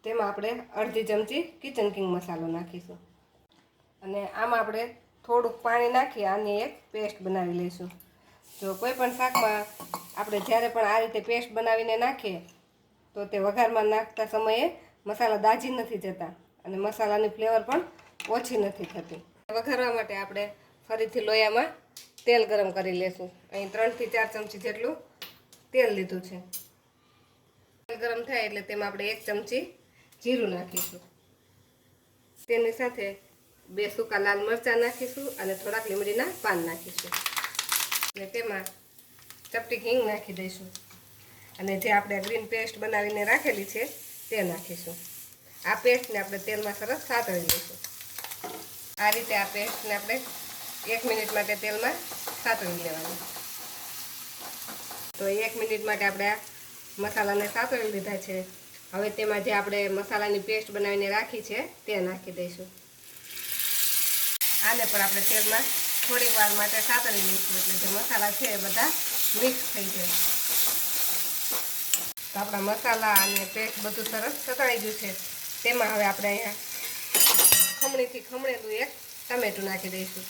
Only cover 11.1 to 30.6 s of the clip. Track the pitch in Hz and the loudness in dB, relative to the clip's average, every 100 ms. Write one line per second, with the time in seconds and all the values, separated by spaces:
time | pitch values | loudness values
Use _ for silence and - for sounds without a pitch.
11.1 | 220 220 233 240 214 226 226 226 220 247 | -2 0 -2 0 0 2 2 4 2 2
12.1 | 269 214 175 - - _ _ _ _ _ | 0 -4 -6 -10 -20 _ _ _ _ _
13.1 | 202 202 202 196 208 226 226 214 214 220 | -8 -2 2 2 4 4 6 4 4 0
14.1 | - 220 214 220 226 330 - - _ 202 | -4 0 2 4 4 2 0 -18 _ -8
15.1 | 214 233 208 214 226 262 254 226 208 190 | 0 2 6 6 6 2 -2 -2 -4 -6
16.1 | 185 170 180 _ _ 180 190 208 214 214 | -6 -8 -10 _ _ -8 -2 -2 2 2
17.1 | 208 214 214 220 226 220 302 339 - - | 4 2 2 4 4 4 0 0 -14 -20
18.1 | _ - 233 - 240 202 196 170 214 - | _ -2 -2 2 2 2 -2 -8 -8 -10
19.1 | 165 - _ - 220 233 254 247 233 214 | -14 -16 _ -4 -2 0 2 2 0 -2
20.1 | 196 196 196 208 - - _ - 220 220 | -4 -4 -4 -4 -8 -20 _ -6 -2 0
21.1 | 247 214 220 214 226 320 - _ - - | 0 4 6 6 6 2 -4 _ -20 -20
22.1 | - - 240 214 208 185 190 185 180 185 | -2 6 6 8 4 2 0 0 0 -2
23.1 | 180 240 - - 196 196 214 226 233 233 | -4 -12 -14 -10 -8 -6 2 2 2 -2
24.1 | 226 220 220 208 202 214 208 247 311 - | 0 0 -2 -8 -6 -6 -2 -4 -4 -12
25.1 | _ - - _ - _ 262 233 196 180 | _ -16 -16 _ -20 _ 4 6 4 -2
26.1 | 185 185 180 - - - _ _ _ _ | -6 -8 -14 -10 -12 -12 _ _ _ _
27.1 | _ _ _ _ _ _ _ - 214 233 | _ _ _ _ _ _ _ -12 -4 -2
28.1 | 233 240 247 208 202 202 208 202 196 208 | -2 0 0 0 -4 -4 -2 -2 -2 -4
29.1 | 220 - 208 - 254 339 - _ _ _ | -4 -2 -4 0 -2 -2 -14 _ _ _
30.1 | - 240 247 202 180 | -4 0 2 2 0